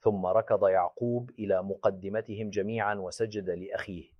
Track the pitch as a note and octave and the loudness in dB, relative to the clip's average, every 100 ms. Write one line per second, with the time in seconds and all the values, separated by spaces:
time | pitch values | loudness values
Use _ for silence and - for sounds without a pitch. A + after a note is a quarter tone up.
0 | A#2 G#2 F2+ G2 A2 G#2 G2 F#2+ F2 - | 2 2 2 2 4 4 6 6 2 0
1 | A#2+ A#2+ A#2+ - G#2 F#2+ G2 F#2+ G#2+ F#2+ | -2 -2 -4 -8 0 0 0 0 0 0
2 | G2 G#2+ A2 G#2 G#2+ G2+ G2 A2+ G#2 G2+ | -4 -4 -4 -6 -4 -2 -2 0 -2 -2
3 | F#2 - A2+ G#2+ F#2 F2 F#2+ - - F2 | -6 -4 -4 -2 -4 -6 -4 -8 -6 -10
4 | - _ | -12 _